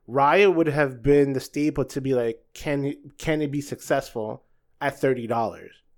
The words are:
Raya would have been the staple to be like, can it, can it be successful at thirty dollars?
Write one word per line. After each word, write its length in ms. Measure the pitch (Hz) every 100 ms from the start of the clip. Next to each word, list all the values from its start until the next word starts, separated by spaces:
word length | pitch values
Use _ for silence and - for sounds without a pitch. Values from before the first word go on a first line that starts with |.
| - 127
Raya 340 | 143 180 202
would 140 | 165 151 143
have 220 | 139 123
been 300 | 131 143 139
the 80 | 131
staple 460 | - 143 151 147 131
to 140 | 139
be 120 | 131
like, 240 | 123 117 113 _
can 320 | - 156 143
it, 140 | 139 - 143 -
can 240 | - 156
it 100 | 147
be 120 | 143
successful 840 | 143 123 - 139 - 117 107 123 _ _ _ -
at 200 | 143 -
thirty 260 | 135 120 113
dollars? 460 | 117 107 80 - _ _